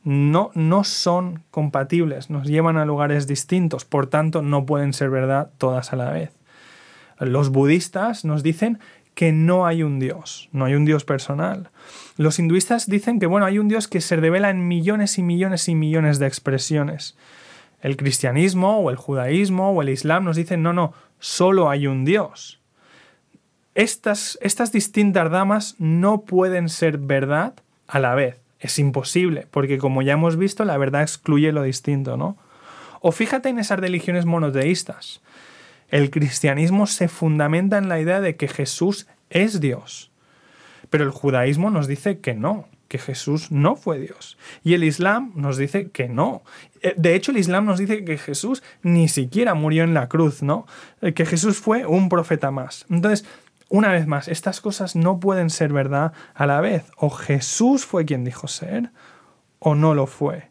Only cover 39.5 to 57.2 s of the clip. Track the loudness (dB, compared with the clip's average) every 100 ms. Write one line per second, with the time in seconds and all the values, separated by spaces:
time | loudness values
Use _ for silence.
39.5 | 0 -2 -4 -10 -20 -20 _ _ _ _
40.5 | _ -20 -20 -4 0 0 -2 0 2 2
41.5 | 0 0 0 -2 -4 -4 -4 -6 -4 -4
42.5 | -4 -10 _ _ -10 -8 -8 -4 -4 -2
43.5 | 2 2 0 -4 -6 -8 -16 -20 -20 -20
44.5 | -6 0 2 2 0 0 0 -4 -6 -4
45.5 | -2 -2 -4 -6 -8 -6 -2 -2 -4 -14
46.5 | -20 -20 _ -4 2 2 2 2 0 2
47.5 | 0 0 0 -2 -4 -4 -8 -6 -6 -4
48.5 | -6 -8 -6 2 4 4 2 -2 0 2
49.5 | 2 0 2 2 2 0 2 2 0 -2
50.5 | -2 -4 -20 -20 _ -4 0 0 0 0
51.5 | 0 0 -2 2 2 2 2 0 -2 -2
52.5 | -4 -10 -14 -4 0 2 0 -2 -20 _
53.5 | _ _ 2 4 2 0 -2 -4 -4 -4
54.5 | -4 -8 -6 -4 2 2 2 0 0 0
55.5 | 0 0 0 0 0 -2 -4 -20 -2 0
56.5 | 2 0 -2 -6 -2 -2 -2